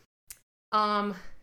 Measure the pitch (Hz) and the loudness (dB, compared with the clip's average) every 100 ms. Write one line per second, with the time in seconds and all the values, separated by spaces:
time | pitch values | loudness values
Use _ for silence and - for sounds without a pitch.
0 | _ _ - - _ _ _ 214 214 208 | _ _ -20 -20 _ _ _ 2 4 2
1 | 208 185 - - | 0 -4 -10 -14